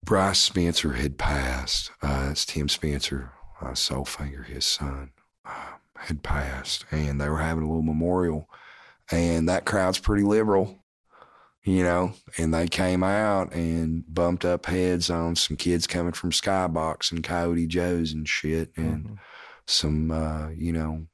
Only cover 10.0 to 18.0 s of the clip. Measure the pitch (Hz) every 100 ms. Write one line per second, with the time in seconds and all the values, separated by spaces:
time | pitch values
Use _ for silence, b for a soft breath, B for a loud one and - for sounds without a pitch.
10 | - 104 101 107 110 98 95 - _ _
11 | _ B B B B B - 92 90 87
12 | 92 98 - - 82 80 85 - 92 92
13 | 92 101 107 101 90 82 85 82 80 82
14 | - 80 87 87 87 87 - 90 90 90
15 | 87 85 85 85 - 73 - 87 82 87
16 | 85 82 90 - - 98 90 80 80 80
17 | - 85 78 90 85 85 82 87 87 87